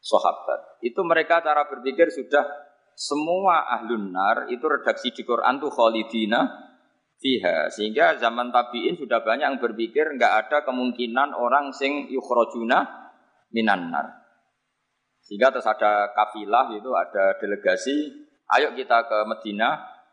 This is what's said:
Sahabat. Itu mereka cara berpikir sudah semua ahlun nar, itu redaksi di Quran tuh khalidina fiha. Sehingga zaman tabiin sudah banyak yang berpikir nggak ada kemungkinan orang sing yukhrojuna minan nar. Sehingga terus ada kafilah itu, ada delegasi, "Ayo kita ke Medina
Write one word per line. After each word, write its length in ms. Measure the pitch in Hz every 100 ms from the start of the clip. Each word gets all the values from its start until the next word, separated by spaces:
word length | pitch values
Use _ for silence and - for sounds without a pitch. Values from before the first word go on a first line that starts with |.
Sahabat. 800 | - 104 87 82 - - - -
Itu 240 | 120 120 175
mereka 400 | 165 156 170 160
cara 240 | 147 147
berpikir 400 | 131 123 131 160
sudah 400 | 147 127 147 135 - - _ _ -
semua 800 | - 147 156 180 196 165 - 117
ahlun 320 | 107 113 98
nar, 400 | 90 98 120 123
itu 160 | 123 156
redaksi 480 | 143 - 110 127
di 80 | -
Quran 400 | 117 117 - 135
tuh 80 | 139
khalidina 1000 | 127 117 113 107 113 107 117 175 - - _ _ _ _ _
fiha. 480 | 135 123 92 82 76
Sehingga 440 | - 107 110 165 147
zaman 360 | 117 117 123
tabiin 440 | 123 117 120 113 175
sudah 280 | 135 120 110
banyak 200 | 117 143
yang 140 | 135
berpikir 540 | 117 107 113 120 156 139
nggak 160 | 120 104 107
ada 100 | 147 147
kemungkinan 680 | 127 123 117 120 120 143
orang 400 | - 120 135 143
sing 360 | 131 139 147 123
yukhrojuna 720 | 131 - 120 113 120 113 143 - - - _ _ _ _
minan 400 | 113 113 98 85
nar. 140 | 78 - - _ _ _ _ _ _ _ _ _ _ _
Sehingga 260 | 104 127
terus 160 | 127 113
ada 480 | 107 104 104 104 -
kafilah 560 | 107 107 101 117 113 107
itu, 100 | 120 110
ada 400 | 87 104 95 95
delegasi, 540 | 104 101 95 92 127 143 151 - - _ _
"Ayo 240 | 120 143
kita 400 | 120 131 117 113
ke 60 | 107 107
Medina 560 | 110 110 101 117 156 - - _